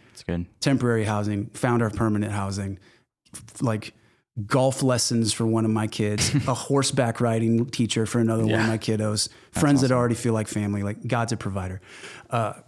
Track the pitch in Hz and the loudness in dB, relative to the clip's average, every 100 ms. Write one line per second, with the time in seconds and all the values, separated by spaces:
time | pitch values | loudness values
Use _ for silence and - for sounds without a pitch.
0 | - - - 87 87 _ 143 131 120 113 | -18 -14 -6 -6 -6 _ 0 2 2 2
1 | 107 104 104 101 101 - 127 117 113 - | 0 -2 -2 -2 -6 -4 0 2 0 0
2 | 110 104 101 101 98 98 98 95 - _ | 0 0 -2 -4 -4 -4 -6 -8 -16 _
3 | _ _ _ - - - 120 107 - - | _ _ _ -20 -18 -4 -2 -2 -6 -16
4 | _ _ _ - 101 135 131 131 135 120 | _ _ _ -10 0 2 2 2 2 2
5 | - 117 110 - 113 113 110 110 110 - | 2 2 0 0 2 2 2 2 0 0
6 | 104 104 - 143 135 120 - 139 135 139 | -2 0 0 0 0 -2 0 0 2 2
7 | 117 - 120 113 113 113 117 - 113 113 | 0 0 0 2 2 2 0 -2 0 0
8 | 107 120 113 113 110 110 110 113 - 107 | 0 2 2 2 2 2 2 0 0 -2
9 | 107 107 - - - - 147 139 131 127 | 0 -2 -4 -8 -8 0 4 4 4 4
10 | 120 113 117 110 107 104 104 101 101 107 | 2 0 0 0 -2 -2 -2 -2 -4 -6
11 | 117 123 117 113 101 95 92 92 - - | -2 -2 0 -4 -4 -6 -6 -10 -14 -20
12 | - - - 120 107 - | -18 -18 -4 -2 -2 -6